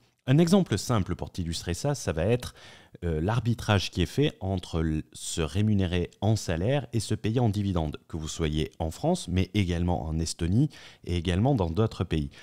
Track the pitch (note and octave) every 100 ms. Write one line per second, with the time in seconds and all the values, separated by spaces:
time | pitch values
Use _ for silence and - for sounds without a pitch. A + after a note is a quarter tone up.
0 | _ _ - C#3+ E3+ G3+ F3 G2 - A#2
1 | F2+ F2 D2 - E2+ E2 - E2+ C#3+ C#3+
2 | - D#2+ F2+ A#2+ - - - - - -
3 | E2+ D#2 F2 A#2 A2 A2 - G2+ - -
4 | E2+ - D3+ - F#2+ F#2+ - E2+ E2 D#2
5 | - - - - D#2 G2 G#2+ G#2 F#2 F2+
6 | F2 - G#2 G#2+ - E2 G2 C#3+ B2+ A#2
7 | - - G#2 A#2+ A#2+ G2 G2 E2+ D#2 -
8 | - E2 D#2 - D#2+ D#2 D2+ - D#2+ -
9 | D#3 F#3 - F#2 F2+ G#2 F2 E2+ F2 E2+
10 | D#2 D#2+ D#2+ - E2+ G#2 D3+ - - -
11 | - F2 E2+ F2 B2 C3+ E2+ E2 A2 -
12 | F2+ D#2+ C#2+ -